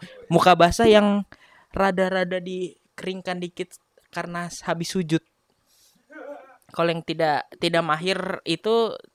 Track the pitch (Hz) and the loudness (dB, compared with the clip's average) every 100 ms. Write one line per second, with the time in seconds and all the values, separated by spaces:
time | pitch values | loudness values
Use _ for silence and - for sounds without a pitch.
0 | - - - 165 185 170 170 170 233 208 | -14 -20 0 4 6 6 6 6 6 6
1 | 208 202 196 - _ _ _ - 196 185 | 6 2 -2 -12 _ _ _ -2 0 0
2 | 185 190 180 185 180 185 175 - _ - | 0 0 -2 -4 -6 -8 -8 -12 _ -12
3 | 185 190 180 180 175 - 180 - _ _ | -10 -8 -8 -8 -8 -8 -12 -12 _ _
4 | _ 175 170 175 175 - - 165 170 190 | _ -10 -8 -8 -10 -8 -6 -4 -2 -2
5 | 160 160 - _ _ _ _ _ _ _ | 0 0 -2 _ _ _ _ _ _ _
6 | _ 311 285 294 - - _ - 170 165 | _ -18 -16 -16 -20 -20 _ -4 -2 -2
7 | - 160 156 139 - - 170 170 165 156 | -6 -2 0 0 -4 -6 -2 0 0 -2
8 | 185 190 185 - - 165 214 233 226 - | -2 -4 -4 -8 -6 -4 0 0 0 -4
9 | - | -14